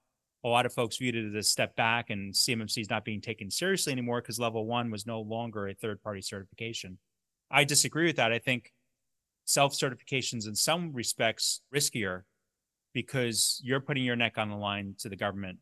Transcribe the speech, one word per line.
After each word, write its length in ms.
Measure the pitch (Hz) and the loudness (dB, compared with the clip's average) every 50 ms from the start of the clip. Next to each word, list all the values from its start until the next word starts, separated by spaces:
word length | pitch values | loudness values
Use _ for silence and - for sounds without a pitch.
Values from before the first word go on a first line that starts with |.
| _ _ _ _ _ _ _ _ - | _ _ _ _ _ _ _ _ 0
a 40 | |
lot 180 | 120 120 120 123 | 4 4 4 4
of 80 | 120 - | 4 2
folks 240 | 127 120 104 - | 0 -2 0 -2
viewed 180 | - 127 123 113 | -2 -2 0 0
it 120 | 117 110 | 0 -2
as 80 | 104 104 | -2 -2
a 80 | 107 98 | 0 2
step 320 | - - - 113 - - | 2 2 2 2 0 2
back 340 | 127 120 113 117 117 - - | 2 2 4 4 2 0 -2
and 260 | 107 98 98 98 92 | -6 -6 -4 -2 0
C 180 | - - 135 120 | 0 2 2 2
M 80 | 113 | 0
M 60 | 110 | -2
C 140 | 101 - 123 | -4 -4 -4
is 80 | 110 - | -2 -2
not 140 | 117 110 - | -2 -2 -2
being 180 | 113 107 98 | -4 -6 -6
taken 280 | - 120 110 - 104 92 | -6 -6 -8 -8 -8 -6
seriously 420 | - - 170 190 196 175 - 151 | -4 -2 0 0 0 0 0 0
anymore 300 | 131 127 120 120 120 120 | 0 -2 -2 -2 -2 -2
'cause 180 | - - 110 117 | -4 -4 -4 -2
level 260 | 120 113 110 113 110 | 0 0 0 0 -2
one 260 | 113 117 120 120 117 | 0 0 0 0 0
was 140 | 110 104 - | -4 -6 -6
no 140 | 120 113 110 | -6 -6 -6
longer 480 | 107 107 110 113 120 113 104 107 98 | -4 -4 -4 -4 -4 -4 -6 -6 -6
a 60 | 98 95 | -6 -6
third-party 480 | - - 107 104 - - 107 101 95 | -4 -4 -4 -4 -4 -6 -6 -6 -6
certification. 760 | - - 107 98 95 - - - 113 117 113 - - 92 92 - _ _ _ _ _ _ _ _ _ - | -6 -8 -8 -8 -10 -12 -12 -10 -8 -8 -8 -8 -10 -10 -14 -16 _ _ _ _ _ _ _ _ _ 2
I 140 | 131 143 147 | 4 4 4
disagree 420 | 143 147 147 - 113 - 151 170 | 6 6 4 4 4 2 2 2
with 120 | 165 143 | 2 4
that. 140 | 131 120 113 | 4 4 4
I 80 | 117 117 | 4 2
think 340 | - 135 123 120 - - _ _ _ _ _ _ _ _ _ _ _ _ _ _ - | 2 0 -2 -2 -2 -10 _ _ _ _ _ _ _ _ _ _ _ _ _ _ -2
self-certification's 1000 | - - 147 139 139 - - 151 135 120 - - - 139 131 - - 127 117 104 | 2 4 6 6 4 4 2 -2 -2 -2 -4 -6 -4 -2 -2 -2 -2 -4 -4 -6
in 100 | 110 104 | -4 0
some 380 | - - 156 160 180 175 160 135 | 0 2 2 2 0 0 -4 -4
respects 680 | 120 110 - - - 120 113 110 - - - - - _ - 131 | -4 -4 -2 0 2 2 2 2 2 0 -2 -2 -2 _ -2 0
riskier 500 | 147 147 - - 123 101 95 92 90 - _ _ _ _ _ _ _ _ _ _ _ _ _ - | 0 0 2 0 0 -2 -2 -2 -4 -8 _ _ _ _ _ _ _ _ _ _ _ _ _ -6
because 680 | 127 113 - - 131 123 117 110 - - - - - 135 | -6 -6 -2 0 0 0 0 2 2 2 2 0 -2 0
you're 160 | 123 135 139 | 0 0 0
putting 240 | 131 - 143 131 127 | 0 -2 -2 0 0
your 120 | 123 120 | 0 2
neck 220 | 117 117 110 - | 2 2 0 2
on 120 | 113 107 104 | 0 -2 -2
the 60 | 104 | -2
line 380 | 104 104 101 101 101 98 98 98 - | -4 -2 -2 -2 -2 -4 -6 -8 -8
to 100 | - 101 | -10 -8
the 60 | 98 | -4
government 440 | 92 107 101 95 101 98 92 92 - | -2 -2 -2 -2 -2 -6 -8 -8 -12